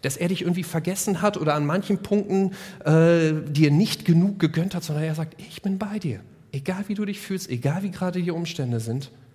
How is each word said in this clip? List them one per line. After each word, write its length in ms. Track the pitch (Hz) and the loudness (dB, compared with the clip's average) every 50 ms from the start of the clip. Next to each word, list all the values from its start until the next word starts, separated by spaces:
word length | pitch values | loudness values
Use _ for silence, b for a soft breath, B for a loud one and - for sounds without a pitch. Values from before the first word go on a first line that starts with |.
| - | -2
Dass 160 | 135 139 - | -4 -2 -2
er 100 | 170 175 | -2 -2
dich 140 | 190 - 175 | -2 0 0
irgendwie 200 | 175 175 180 175 | -2 0 -2 -2
vergessen 600 | - - 170 160 175 185 190 - 214 196 160 202 | -4 -4 -4 -2 -2 -4 -4 -2 -2 -2 0 0
hat 160 | 208 202 - | 0 0 0
oder 160 | 151 151 147 | 0 0 2
an 100 | 151 147 | 2 2
manchen 380 | 147 160 190 196 - 208 185 - | 0 0 -2 0 0 -2 -2 0
Punkten, 500 | - 202 208 202 202 185 190 196 190 190 B B B B B B | 0 0 0 0 2 2 2 2 2 -2 B B B B B B
äh, 480 | 151 156 160 165 170 170 170 165 156 156 | 4 6 8 8 8 6 6 4 2 2
dir 380 | 156 143 143 147 143 156 147 | 0 -2 -2 2 4 6 6
nicht 340 | 143 151 - 107 - - - | 6 6 4 2 0 -4 2
genug 340 | - 170 165 180 202 196 - | 4 6 6 6 4 2 2
gegönnt 360 | - 156 160 165 170 190 196 | 0 0 2 0 -2 -2 -4
hat, 100 | 175 165 | -6 -6
sondern 200 | - 151 151 156 | -4 -4 -4 -2
er 100 | 160 156 | -2 -2
sagt, 260 | 156 160 160 - - | -4 -6 -8 -8 -16
„Ich 220 | - - - - - | -20 -18 -18 -8 -4
bin 160 | 196 190 190 | -4 -4 -2
bei 200 | 220 202 208 214 | -4 -6 -6 -6
dir.“ 220 | - 156 113 95 - - - - - _ - | -4 -4 -6 -6 -10 -18 -20 -20 -20 _ -10
Egal 320 | 139 139 - 185 185 202 - | -6 -4 -4 -4 -4 -4 -6
wie 60 | 208 | -4
du 120 | 196 208 | -4 -4
dich 120 | 196 202 202 | -4 -6 -8
fühlst, 300 | - - 196 190 185 - | -6 -6 -6 -6 -4 -6
egal 340 | 127 120 123 139 151 185 196 | -6 -2 0 0 0 0 -4
wie 80 | 202 | -4
gerade 300 | 170 - 185 180 175 185 175 | -4 -4 -4 -4 -2 -2 -2
die 80 | 175 | -2
Umstände 480 | 170 170 170 160 165 - 139 120 120 113 | -2 -4 -4 -6 -4 -4 -4 -2 -2 -2
sind. 320 | 107 110 113 135 135 - - - - _ _ | -2 -4 -6 -6 -6 -10 -16 -20 -20 _ _